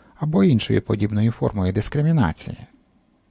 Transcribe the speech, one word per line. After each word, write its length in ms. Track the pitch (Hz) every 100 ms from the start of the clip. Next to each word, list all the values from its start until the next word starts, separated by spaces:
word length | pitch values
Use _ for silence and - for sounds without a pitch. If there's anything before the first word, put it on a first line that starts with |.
| _ -
або 280 | 151 170
іншою 380 | 196 117 - 107
подібною 500 | - 107 107 104 113
формою 400 | - 127 107 92
дискримінації. 840 | 98 - 147 151 165 87 - - - - _ _ _ _ _ _